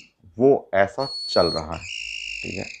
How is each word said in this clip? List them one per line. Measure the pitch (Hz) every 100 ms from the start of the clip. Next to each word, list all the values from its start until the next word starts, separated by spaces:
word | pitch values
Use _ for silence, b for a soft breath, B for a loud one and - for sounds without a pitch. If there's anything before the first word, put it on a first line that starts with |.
| _ _ 95 107
वो | 131 135 -
ऐसा | 98 98 - 135 - -
चल | 104 85
रहा | 78 78 82
है, | - 57 53 - - -
ठीक | 92 92
है, | - -